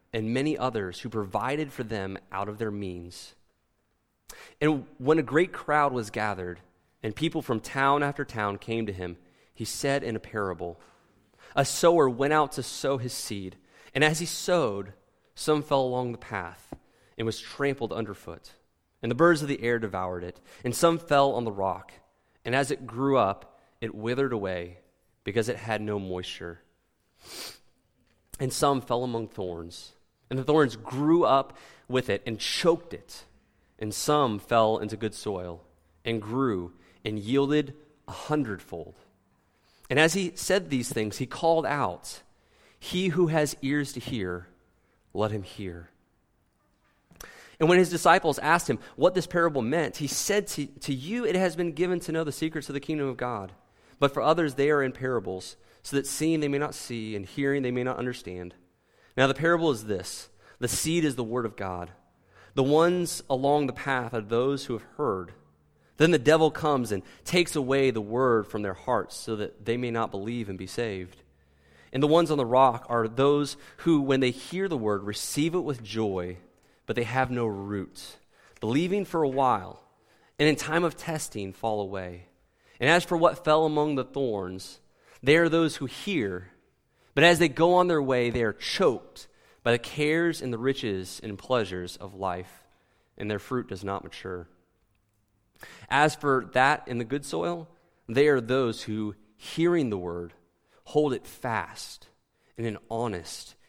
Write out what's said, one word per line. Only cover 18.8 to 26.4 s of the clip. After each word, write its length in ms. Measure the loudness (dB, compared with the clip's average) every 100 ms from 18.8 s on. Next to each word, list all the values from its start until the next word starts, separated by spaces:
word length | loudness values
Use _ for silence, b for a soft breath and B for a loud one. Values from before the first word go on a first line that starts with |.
| _ -8
and 100 | -4
the 40 |
birds 260 | 4 4 4
of 80 | 0
the 140 | -2
air 160 | 0 -2
devoured 440 | -2 -4 -6 -6
it, 160 | -10 -14 B B
and 140 | -6 2
some 220 | 2 2
fell 340 | 2 4 4
on 120 | 2
the 60 | -4
rock, 440 | -2 -2 -4 -10 -20 _ _ _ _
and 100 | -2
as 160 | 0 0
it 160 | -4 -6
grew 300 | -2 2 4
up, 420 | 4 0 -10 b b b
it 140 | -8
withered 400 | -6 -4 -2 -2
away 460 | -2 -4 -4 -8 -14 _ _ _ _
because 240 | -4 -2 -2
it 80 | -4
had 240 | -4 -4
no 180 | -2 -6
moisture. 600 | -4 -8 -8 -10